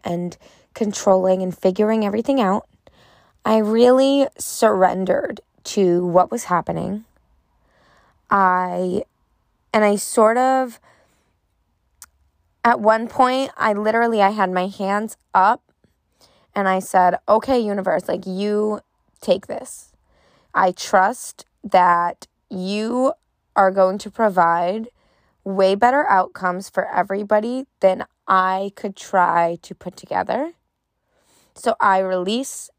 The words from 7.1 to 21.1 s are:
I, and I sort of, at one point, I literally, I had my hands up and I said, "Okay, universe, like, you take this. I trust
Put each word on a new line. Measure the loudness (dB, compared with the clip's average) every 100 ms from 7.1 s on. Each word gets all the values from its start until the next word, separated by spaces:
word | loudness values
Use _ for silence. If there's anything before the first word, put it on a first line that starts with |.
| _ _ _ _ _ _ _ _ _ _ _ -2
I, | 2 2 2 -2 -4 -4 -4 -8 _ _ _ _ _ -4
and | 0
I | 2 0
sort | -2 2 4 4
of, | 2 0 -2 -10 _ _ _ _ _ _ _ _ _ _ _ _ -20 _ _ _ _ _
at | 0 2
one | 4 2 0
point, | 2 2 2 -4 -2
I | -2
literally, | 0 0 0 2 2
I | 2
had | 2 0
my | 0 -4
hands | -4 -4 -4 -4 -12 _
up | 2 2 0 _ _ _ _ _ _ _ _ _
and | -4 -2
I | -2
said, | 0 2 2 0 0
"Okay, | 0 2 -2
universe, | -2 -4 -2 -4 -4
like, | -8 -6
you | -6 -4 -2 -4 -6 _ _ _ _
take | -2 -2 -2
this. | -12 -12 -20 -20 _ _ _ _ _ _
I | -2 -2
trust | -2 0 2 2